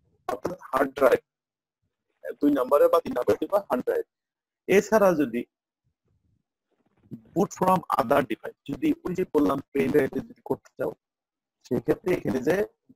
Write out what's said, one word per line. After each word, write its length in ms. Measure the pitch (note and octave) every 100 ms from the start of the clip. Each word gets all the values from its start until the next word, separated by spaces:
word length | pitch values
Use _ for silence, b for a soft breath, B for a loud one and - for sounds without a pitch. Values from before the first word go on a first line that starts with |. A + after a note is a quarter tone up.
| _ _ -
অর্থাৎ 300 | - - -
hard 280 | - C3+ C#3
drive, 240 | - C3+ - - _ _ _ _ _ _ _ _ _ - -
দুই 120 | C#3+
নাম্বারে 360 | C#3+ B2+ D3 E3+
বা 120 | E3+
তিন 120 | -
নাম্বারে 240 | B2+ A#2+ -
দিবা 180 | D#3 G3+
হার্ড 260 | - B3
ড্রাইভ। 200 | E3 F2 - _ _ _ _ _ -
এছাড়া 480 | F#3+ - A3 G3+
যদি 300 | E3 C3+ A#2 - _ _ _ _ _ _ _ _ _ _ _ _ _ _ _ _ - _
boot 160 | - E3+
from 220 | - F#3 F#3
other 460 | - - A3+ C#3+
device, 500 | E3 - - - -
যদি 220 | C#3 - -
ওই 100 | -
যে 100 | F3+ F3+
বললাম 260 | D3+ D3 C#3 -
পেন 180 | - -
ড্রাইভে 300 | - - -
যদি 220 | - -
করতে 260 | - C3+ _ -
চাও, 140 | C3 - _ _ _ _ _ _ -
সেক্ষেত্রে 460 | B2 - D3+ -
এখানে 260 | F3+ - -
যে 260 | - F#3 G#3+ _ _